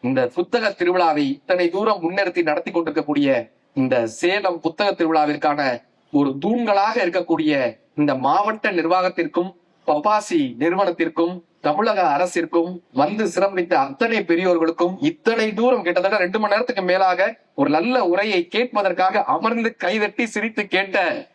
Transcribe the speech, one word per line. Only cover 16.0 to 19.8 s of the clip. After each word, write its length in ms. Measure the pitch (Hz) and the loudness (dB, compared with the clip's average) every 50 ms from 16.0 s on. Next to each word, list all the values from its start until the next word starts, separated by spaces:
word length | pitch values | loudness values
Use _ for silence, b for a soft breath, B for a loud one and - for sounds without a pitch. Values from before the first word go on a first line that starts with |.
| 180 196 214 | 2 2 2
ரெண்டு 220 | 208 180 180 185 220 | 2 0 0 0 -2
மணி 120 | 220 202 | 0 0
நேரத்துக்கு 300 | 202 214 - - - 196 | 0 0 0 -2 -4 -2
மேலாக 380 | 185 180 180 185 190 185 180 175 190 226 226 _ _ _ _ | 0 0 2 2 4 2 2 2 0 -2 -2 _ _ _ _
ஒரு 160 | - 139 139 | -2 0 2
நல்ல 260 | 151 156 175 240 254 254 208 | 2 0 0 2 0 2 2
உரையை 340 | 175 175 190 202 220 202 180 170 - - | 2 2 0 0 0 0 -2 -2 -2 -2
கேட்பதற்காக 680 | 208 254 247 - 208 196 190 180 180 185 190 202 214 - - - | -2 -2 0 0 0 0 0 0 2 0 2 2 0 0 0 -2
அமர்ந்து 360 | 170 202 220 233 233 226 226 220 | 0 0 0 0 0 -2 -4 -4
கைதட்டி 480 | _ | _